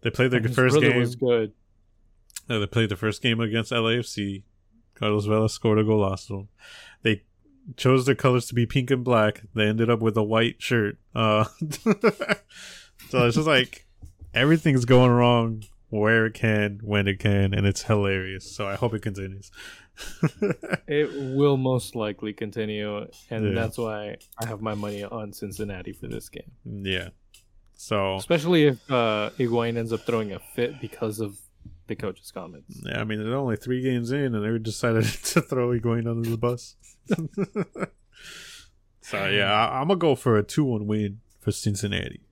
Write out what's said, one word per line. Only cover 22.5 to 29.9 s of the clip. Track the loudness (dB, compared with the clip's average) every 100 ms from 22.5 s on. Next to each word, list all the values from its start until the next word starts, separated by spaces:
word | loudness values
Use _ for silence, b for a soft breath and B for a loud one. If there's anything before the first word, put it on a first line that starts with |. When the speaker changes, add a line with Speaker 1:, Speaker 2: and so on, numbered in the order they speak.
| -6 -6 -4 -6 -8 -10 -18 _
Speaker 2:
and | -4 -2
Speaker 1:
Yeah. |
Speaker 2:
that's | 0 -4 -4
why | -6 -6 -10 -14 -18 -10
I | -8
have | -6
my | -6
money | -6 -6 -8
on | -10 -10 -12
Cincinnati | -10 -12 -8 -10 -8 -12
for | -14 -12
this | -12 -12
game. | -18 -20 -20 -14
Speaker 1:
Yeah. | -10 -4 -4 -6 _ _ -20 _ -20 _
So | _ -4 -2 0 -2
Speaker 2:
Especially | 0 -2 2 4 4
if, | 2 -2
uh, | 0 2 0 -2 -2
Higuain | 0 0 0 -2
ends | -4